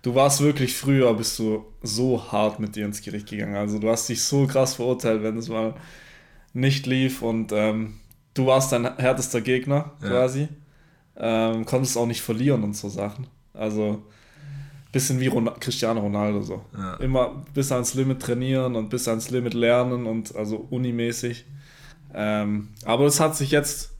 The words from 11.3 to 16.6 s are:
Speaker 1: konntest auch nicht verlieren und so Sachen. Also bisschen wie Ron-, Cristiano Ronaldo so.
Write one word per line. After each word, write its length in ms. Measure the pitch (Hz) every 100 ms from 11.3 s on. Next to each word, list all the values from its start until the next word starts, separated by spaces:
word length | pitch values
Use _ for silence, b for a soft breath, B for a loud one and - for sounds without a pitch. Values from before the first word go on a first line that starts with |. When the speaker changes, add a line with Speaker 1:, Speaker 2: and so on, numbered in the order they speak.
| 113 113 113 110
Speaker 1:
konntest 300 | 131 131 117
auch 80 | 120
nicht 160 | 113
verlieren 400 | - 110 139 127
und 100 | 104 104
so 120 | 101
Sachen. 380 | 101 101 104 127 _ _
Also 480 | - 110 107 104 104 - B B B B B B B B
bisschen 280 | 131 131 131
wie 60 | 127
Ron-, 300 | 120 113 -
Cristiano 400 | - - 113 113
Ronaldo 420 | 101 104 104 101
so. 200 | 104 95